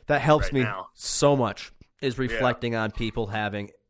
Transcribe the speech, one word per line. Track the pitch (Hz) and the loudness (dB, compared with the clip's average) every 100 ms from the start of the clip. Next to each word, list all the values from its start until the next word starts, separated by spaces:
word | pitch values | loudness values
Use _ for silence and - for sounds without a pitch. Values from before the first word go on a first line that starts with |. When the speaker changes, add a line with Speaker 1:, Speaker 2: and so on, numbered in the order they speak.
| - | -4
Speaker 1:
That | 147 | 0
helps | 143 151 - | 4 2 2
Speaker 2:
right | |
Speaker 1:
me | 135 | 0
Speaker 2:
now. | 113 95 92 | 0 -2 -10
Speaker 1:
so | - - - 143 139 | -8 -4 2 4 4
much, | 113 101 - - - - | 2 -4 -12 -18 -20 -6
is | 135 117 | -4 -2
Speaker 2:
Yeah. | |
Speaker 1:
reflecting | 127 113 123 117 120 113 | -2 0 0 0 -2 -2
on | 110 | -2
people | - 113 120 104 | -2 -4 -4 -4
having, | 110 104 104 101 - _ | -2 -4 -4 -8 -12 _